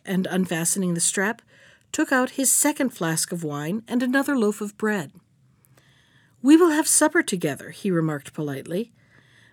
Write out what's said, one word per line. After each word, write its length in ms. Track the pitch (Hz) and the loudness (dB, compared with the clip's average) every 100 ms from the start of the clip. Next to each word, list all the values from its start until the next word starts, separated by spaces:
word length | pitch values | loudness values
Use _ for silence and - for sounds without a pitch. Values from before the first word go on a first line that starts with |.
and, 220 | - 185 180 | -4 -2 0
unfastening 680 | 180 180 165 170 - 180 | -2 -2 -2 -2 -2 -2
the 60 | 170 | 0
strap, 420 | - - 196 233 - - - - _ | -2 0 -2 -2 -10 -20 -20 -20 _
took 220 | - 302 | -4 0
out 180 | 262 254 | 0 0
his 220 | - 269 | 0 0
second 380 | - 294 294 262 | 2 2 0 -2
flask 420 | - 165 160 - | -2 -2 -2 -4
of 100 | 175 | -4
wine 400 | 156 143 151 220 - | -6 -6 -4 -6 -4
and 140 | 247 | -2
another 340 | 247 262 269 277 | 0 0 0 0
loaf 240 | 208 208 | 0 0
of 160 | 208 - | -8 -4
bread. 340 | 214 208 139 - _ _ _ _ _ _ _ _ _ _ _ _ | -2 -2 -6 -14 _ _ _ _ _ _ _ _ _ _ _ _
"We 140 | 254 320 | 6 8
will 140 | 349 | 8
have 160 | 302 311 | 4 2
supper 360 | - 302 339 | 2 4 2
together," 480 | - 185 165 131 - | 0 -2 -4 -4 -12
he 200 | - 202 | -8 -2
remarked 440 | 170 160 147 - | 0 0 -2 -8
politely. 580 | - 147 135 - 175 233 _ _ _ _ _ - | -8 -8 -8 -6 -6 -6 _ _ _ _ _ -20